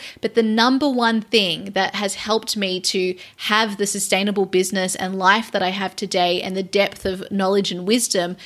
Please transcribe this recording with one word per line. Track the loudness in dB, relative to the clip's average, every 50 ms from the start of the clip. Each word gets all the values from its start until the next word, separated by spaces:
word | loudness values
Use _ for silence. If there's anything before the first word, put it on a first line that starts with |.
| -8 -18 -10 -6
But | -6 -2 2
the | 2
number | 2 4 4 4 4 4 4 4 2
one | 2 2 2 2 2 2 0
thing | 0 2 2 2 2 2 -2 -4 -6 -4
that | -2 -2 -2 -2 -2
has | -2 -4 -4 -4
helped | -4 -2 -2 -2 -2 -2 -2 -4
me | -2 -2 -2 -2 -2
to | -2 -2 0 0 0 -2 -2 -6 -10 -20 -14
have | -8 -4 0 2 2 2 0 -2 -4
the | -4
sustainable | -2 -2 -4 -2 0 0 0 0 0 0 0 0
business | 2 2 0 0 0 0 -2 -2 -2 -4
and | -4 -6 -6 -2 2
life | 4 4 4 4 2 -2
that | -2 -2
I | -2 -2
have | -2 -2 -4 -6 -6
today | -6 -6 -2 0 2 2 2 2 0
and | -2 -4 -4
the | -4
depth | -4 0 2 2 2 0 -2 -4 -6
of | -4 -4 -6 -6 -4
knowledge | -2 0 2 2 2 2 0 0
and | -4 -4 0 2
wisdom | 2 2 2 0 -2 -2 -2 -2 -4 -8 -12